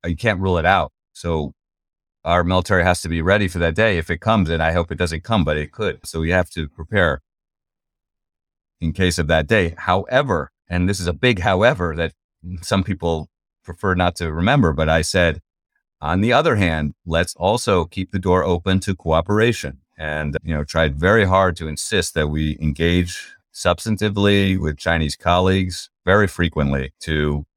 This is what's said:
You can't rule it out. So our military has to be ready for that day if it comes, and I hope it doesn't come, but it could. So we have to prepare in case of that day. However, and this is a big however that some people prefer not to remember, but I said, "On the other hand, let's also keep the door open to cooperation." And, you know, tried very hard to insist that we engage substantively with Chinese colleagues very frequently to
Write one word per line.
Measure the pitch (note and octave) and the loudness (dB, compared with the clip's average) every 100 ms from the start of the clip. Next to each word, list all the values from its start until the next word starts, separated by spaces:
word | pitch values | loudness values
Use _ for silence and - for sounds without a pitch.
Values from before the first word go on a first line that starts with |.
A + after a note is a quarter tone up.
| - | -6
You | E2 | -2
can't | A#2 F#2+ | 0 0
rule | F#2+ F2 | 0 2
it | E2 | 4
out. | F#2+ C#2+ _ _ | 2 0 _ _
So | - E2+ D#2+ C#2 - _ _ _ _ _ _ D#2+ | -12 -4 -4 -4 -10 _ _ _ _ _ _ 0
our | F2 | 2
military | F2 F#2 F2+ F#2 | 2 0 2 2
has | F2 F2+ | 2 0
to | E2 | -2
be | E2 | -2
ready | E2 G#2 G2 | 2 2 2
for | E2+ | 0
that | E2+ E2 | 0 2
day | A2 F2 | 2 0
if | D#2 | -2
it | E2 | -4
comes, | A2+ A2 E2 | 0 2 2
and | E2 | 0
I | D#2+ | 0
hope | E2+ E2+ | 0 -2
it | D#2 | -4
doesn't | F2 F#2+ | -4 -4
come, | - A2+ D#2 | -2 0 0
but | D2+ | -2
it | D2+ | -4
could. | - G#2 - - | -6 -6 -6 -10
So | E2 | -6
we | D#2+ | 0
have | F#2 F2 | 0 -2
to | - D2+ | -6 -10
prepare | - D#2 G#2 E2+ C2+ _ _ _ _ _ _ _ _ _ _ _ _ _ _ _ _ | -12 -4 0 2 0 _ _ _ _ _ _ _ _ _ _ _ _ _ _ _ _
in | D#2+ | -6
case | D2+ F#2 E2+ | 0 0 0
of | D2+ | 2
that | D#2+ D2+ | 2 4
day. | A2+ E2+ - | 2 2 -4
However, | - F#2+ - B2+ C#3 E2+ C2+ _ _ | -2 -2 2 0 0 -2 -4 _ _
and | F2+ F2+ | -2 0
this | G2 | 0
is | F2 | -4
a | |
big | D2+ B2+ G2+ | 0 0 2
however | F#2+ F#2 A2+ A#2 F2 D#2 | 0 4 2 2 -4 -4
that | E2 _ _ _ F2+ F2+ | -6 _ _ _ -14 -12
some | - G2 | -2 -2
people | F#2+ F#2 E2+ E2 - _ _ _ | 0 -4 -2 -4 -6 _ _ _
prefer | - E2+ G2 | -18 -6 -2
not | F2+ F2+ - | 2 0 -2
to | E2+ | -6
remember, | D#2+ F#2+ C#3+ F2+ | -2 2 4 2
but | C#2+ D#2 | 2 2
I | D#2+ | 2
said, | E2+ F#2+ E2+ D2+ _ _ _ _ _ _ | 2 2 2 0 _ _ _ _ _ _
"On | D2 F2+ | -4 0
the | A2 | 2
other | B2 D#3 A2 | 2 2 2
hand, | F2+ D#2+ D2 - E2+ | 2 0 -4 -6 -2
let's | E2 E2+ - | -2 -2 -2
also | F2+ A#2 - F#2 E2 | 0 0 2 0 0
keep | - F#2 | -6 -6
the | G2+ | -4
door | F#2 F#2 | 0 0
open | E2 F2 F#2+ F#2+ | 2 -2 0 -2
to | G2 F#2 | -2 -6
cooperation." | E2 D#2+ E2 G#2 A#2 A2 C#2 C2 _ - | 0 0 2 2 2 0 -8 -12 _ -12
And, | D#2 D2+ D2+ C#2+ | -8 -4 -4 -6
you | E2 D2+ | -4 -4
know, | |
tried | C#2+ E2 D#2 C#2 | -2 0 0 0
very | F2+ A2+ F#2+ | 2 4 4
hard | F#2 F#2+ E2+ | 4 2 0
to | D#2+ | -8
insist | D2 - G#2 D#2+ E2 | -8 -2 -2 -2 -2
that | D2+ | -2
we | D2+ D#2 - | 0 -2 -2
engage | D2+ C#2+ E2+ F2 E2+ - - - _ | -4 0 2 2 0 -6 -16 -20 _
substantively | - F#2 F2 A2+ G#2+ G#2+ G2 G2+ G2+ G2 F#2 | -4 -2 -2 -2 -2 -2 2 4 4 2 0
with | D#2 D2 | -2 -4
Chinese | E2 E2+ D2+ - | -2 0 -2 -2
colleagues | F2+ F2 F#2+ F#2+ F#2 F2 - _ | 0 2 4 2 -2 -6 -14 _
very | - G2+ G2 | 2 2 2
frequently | - E2+ D#2 C#2+ C#2 C2 _ | 0 -2 0 -2 -2 -6 _
to | - D#2 D2+ D2 D2 | -4 -2 0 -2 -8